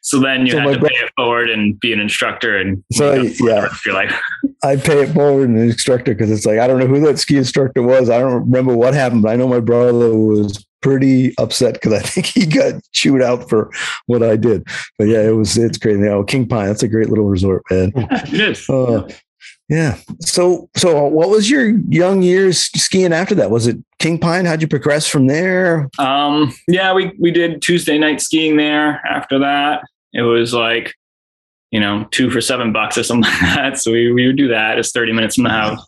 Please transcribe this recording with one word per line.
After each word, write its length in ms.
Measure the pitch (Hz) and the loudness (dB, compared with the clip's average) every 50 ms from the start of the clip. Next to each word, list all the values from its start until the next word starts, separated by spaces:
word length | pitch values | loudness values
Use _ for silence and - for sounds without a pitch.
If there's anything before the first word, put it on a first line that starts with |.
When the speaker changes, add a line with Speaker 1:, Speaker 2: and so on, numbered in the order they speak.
| - | -6
Speaker 1:
So 140 | - - 135 | -2 0 0
then 280 | 131 135 135 127 127 | 0 0 0 0 0
you 40 | 127 | 0
Speaker 2:
So 80 | 117 - | 0 0
Speaker 1:
had 60 | 120 | 0
Speaker 2:
my 60 | 139 | 0
Speaker 1:
to 60 | 139 123 | 0 0
Speaker 2:
bro- 80 | 135 151 | 0 0
Speaker 1:
pay 80 | 131 | 0
it 160 | 120 117 - _ | 0 -4 -4 _
forward 320 | - 123 117 120 117 117 117 | -4 -2 0 0 0 0 -2
and 300 | 113 110 107 104 101 104 | -2 -2 -2 -2 -2 -2
be 140 | - 120 | -4 -4
an 80 | 110 104 | -2 -2
instructor 580 | 104 104 - - 123 113 101 - - 113 104 98 | -4 -4 -4 -4 -4 -4 -4 -4 -4 -2 -2 -2
and 240 | 92 95 98 98 - _ | -2 -2 -4 -6 -8 _
Speaker 2:
So, 200 | 120 - 147 143 139 | -2 0 0 2 2
Speaker 1:
you 80 | 135 | 0
know, 60 | 127 110 | 0 -2
for 160 | - - 123 | -2 0 0
the 60 | 117 | 2
Speaker 2:
yeah. 80 | 113 104 | 2 2
Speaker 1:
rest 120 | 98 98 90 | 0 -2 -6
of 100 | - - | -8 -6
your 80 | 107 95 | -4 -2
life. 260 | 95 101 104 - - - - - - | -2 -2 -4 -4 -6 -6 -8 -8 -6
<laughs> 220 | - 277 - _ - | -6 -8 -6 _ -2
Speaker 2:
I 100 | 139 135 | 0 0
pay 280 | 139 - 165 151 143 139 | 0 0 2 2 2 2
it 100 | 131 156 | 2 2
forward 340 | 160 143 147 139 135 135 123 | 2 2 4 4 2 2 2
and 80 | 117 | 2
an 60 | 110 117 117 | 2 2 2
instructor 420 | 110 - - - 127 123 123 147 | 0 0 0 0 0 0 0 -2
'cause 160 | 113 101 117 104 | -2 0 0 0
it's 160 | 110 104 - | 0 0 0
like, 140 | 113 107 113 | 0 2 2
I 80 | 120 | 2
don't 140 | 127 135 127 | 2 2 2
know 80 | 131 127 | 2 2
who 100 | 135 143 | 2 4
that 180 | 151 151 131 - | 4 2 2 0
ski 160 | - - 143 | 0 0 0
instructor 460 | 139 131 123 - 151 135 131 - 135 | 0 0 0 0 0 -2 0 0 0
was. 280 | 120 123 131 135 127 113 | 2 4 4 4 4 4
I 80 | 113 120 | 2 2
don't 140 | 127 135 123 120 | 2 0 0 -2
remember 340 | - 120 123 127 127 131 123 | 0 0 0 2 2 2 2
what 180 | 117 120 127 135 | 2 2 2 2
happened, 280 | 147 135 123 117 117 | 2 0 2 2 2
but 60 | 104 110 | 2 2
I 60 | 113 | 2
know 100 | 120 127 | 0 0
my 140 | 131 123 123 | 2 0 0
brother 520 | 113 113 120 120 123 123 120 120 120 117 113 | 2 2 2 4 4 4 4 4 4 4 4
was 500 | 107 107 107 107 104 104 101 101 - - _ _ _ | 2 2 2 2 2 0 -2 -4 -10 -16 _ _ _
pretty 520 | - 139 139 135 135 135 135 127 131 123 - - | 0 0 2 2 2 4 4 4 2 0 0 -2
upset 420 | 120 110 - - 127 120 - - | -4 -4 -2 0 0 0 0 -2
'cause 120 | - 113 | -2 0
I 80 | 107 101 | 0 0
think 260 | - - - 190 175 | -2 -4 -6 -4 -6
he 200 | - - - 196 | -2 0 0 0
got 360 | 156 156 277 - 165 - - _ _ | 2 2 2 0 0 -2 -6 _ _
chewed 320 | _ - - 147 139 131 | _ -2 0 2 2 2
out 260 | 127 120 123 120 120 - | 2 2 0 -2 -2 0
for 220 | 120 107 104 - - - - - - - _ | 0 0 0 -2 -6 -10 -10 -10 -10 -10 _
what 180 | - 120 120 113 | -2 0 2 2
I 100 | 113 110 | 2 2
did. 320 | 110 107 120 107 90 87 - - - - - _ - | 2 2 2 0 0 -2 -8 -12 -12 -12 -14 _ 0
But 80 | 107 | 2
yeah, 140 | 104 113 110 | 2 4 4
it 140 | 107 110 110 | 4 2 2
was, 200 | 110 110 101 - | 2 0 0 0
it's 220 | 117 117 113 - - | 0 0 0 -2 -2
crazy. 240 | - 113 104 101 101 104 | 0 0 2 2 2 2
Oh, 160 | 101 101 101 | 2 0 -2
King 240 | - - 135 123 - | -2 -2 -2 -2 0
Pine, 180 | 123 113 101 | -2 -2 0
that's 160 | 98 107 - | -2 -2 -2
a 60 | - 110 | -2 -2
great 200 | 104 113 110 107 | 0 0 0 0
little 180 | 110 107 107 | 0 0 2
resort, 360 | 101 98 90 92 98 92 87 - - | 0 0 0 0 0 0 -2 -2 -2
man. 220 | 92 92 92 95 - | 0 0 0 0 -2
Speaker 1:
<laughs> 0 | |
It 460 | 127 110 - 262 226 - - 285 - | -4 -4 -2 -4 -6 -4 -4 -2 -2
is. 280 | 214 202 - - - - | 0 -2 -2 -6 -4 -2
Speaker 2:
Uh, 400 | 139 131 127 123 117 110 - - - - _ _ _ _ - - - _ _ _ | -2 0 0 0 0 -2 -4 -6 -16 -20 _ _ _ _ -20 -20 -20 _ _ _
yeah. 240 | 151 160 160 143 107 - - - - - | -2 0 0 -2 -4 -6 -10 -18 -16 -10
So, 480 | 165 - - 185 180 180 180 175 - - _ | -8 -4 -2 0 2 2 0 0 -4 -10 _
so 300 | - - 180 160 147 143 | 0 0 2 2 2 2
what 240 | 139 151 156 165 180 | 2 2 2 2 2
was 200 | 208 220 202 214 | 2 2 2 2
your 200 | 285 294 247 214 226 208 - - | 2 2 2 2 0 0 0 0
young 320 | 147 160 175 185 196 190 | 0 2 2 2 2 2
years 380 | 180 180 180 190 196 190 175 - - - - 165 | 2 2 4 4 2 2 2 0 -4 -4 -4 -4
skiing 340 | - - - 185 185 180 165 | -4 0 0 2 2 2 2
after 200 | 160 185 - 214 | 0 0 0 0
that? 140 | 180 113 92 | 0 0 2
Was 160 | 110 117 110 | 0 0 0
it 120 | 120 113 - - _ _ _ | 0 -2 -4 -10 _ _ _
King 180 | - 160 170 160 | -4 -2 -2 0
Pine? 260 | - 170 165 180 185 | 0 0 0 0 0
How'd 160 | 175 160 156 | 0 -2 -2
you 80 | 160 151 | -2 -2
progress 380 | - 139 - 151 147 151 151 - | -2 -2 0 0 0 0 -2 -2
from 200 | - 151 131 131 | 0 2 2 2
there? 600 | 143 156 180 185 185 180 185 175 165 160 143 135 - - | 2 0 0 0 0 0 2 2 0 0 -2 -6 -4 -4
Speaker 1:
Um, 540 | 139 131 139 143 147 147 143 151 151 135 - - _ - | -2 -2 0 0 0 0 0 0 0 -2 -2 -8 _ 0
yeah, 240 | 175 185 190 190 | 0 2 2 2
we, 200 | 185 190 185 175 - - | 0 0 0 -2 -4 -2
we 120 | 170 170 | -2 0
did 320 | 160 170 170 170 165 143 | 2 2 0 0 -2 -4
Tuesday 340 | - - 175 170 - - 147 | -2 0 0 0 0 0 0
night 240 | 151 156 151 151 131 | 0 0 0 -2 -2
skiing 380 | - - - 160 160 156 151 151 | -4 -2 -2 0 0 2 2 2
there 420 | 151 151 151 151 151 151 147 - - | 0 0 0 0 0 -2 -2 -4 -6
after 320 | 147 - 139 139 - 135 135 | -6 -6 -6 -4 -2 -2 0
that. 440 | 139 139 143 143 143 147 151 - - - _ _ _ _ | 0 0 0 0 0 -2 -4 -4 -8 -14 _ _ _ _
It 80 | - 117 | -6 -2
was, 300 | 120 120 117 117 117 117 | 0 2 2 2 0 0
like, 420 | 120 120 113 113 117 117 - - - _ _ _ _ _ _ _ _ _ _ _ _ _ _ _ | -2 -2 0 0 -2 -2 -4 -8 -16 _ _ _ _ _ _ _ _ _ _ _ _ _ _ _
you 100 | - 110 | -2 -2
know, 260 | 104 101 104 104 110 - | -2 0 -2 -4 -6 -6
two 200 | - - 131 120 | -4 -2 -2 0
for 120 | 120 127 | -2 -4
seven 280 | 113 - 131 123 120 113 | -4 -2 -4 -2 -2 -2
bucks 280 | 104 110 107 104 - 123 | -2 -2 -4 -4 -4 -4
or 40 | |
something 280 | 113 - - 120 110 95 | -4 -2 0 0 0 0
<laughs> 0 | |
like 80 | 90 - | 0 -2
that. 380 | 92 87 - 147 131 135 135 - | -2 -2 -2 -2 -4 -4 -4 -4
So 120 | - 117 | -4 -2
we, 200 | 113 117 120 120 | 0 2 2 2
we 140 | 120 123 123 | 2 2 0
would 100 | 127 131 | 0 0
do 120 | 135 143 127 | 0 0 0
that. 300 | 113 110 110 110 113 117 | 0 -2 -2 -2 -2 -2
It's 140 | 110 - | -4 -4
thirty 200 | - 123 117 113 | -4 -4 -2 -2
minutes 240 | 113 113 110 107 - | -2 -2 -2 -2 -2
from 80 | - 120 | -2 -2
the 60 | 117 | 0
house. 320 | 110 113 107 107 110 110 - | -2 -2 -2 -4 -6 -8 -14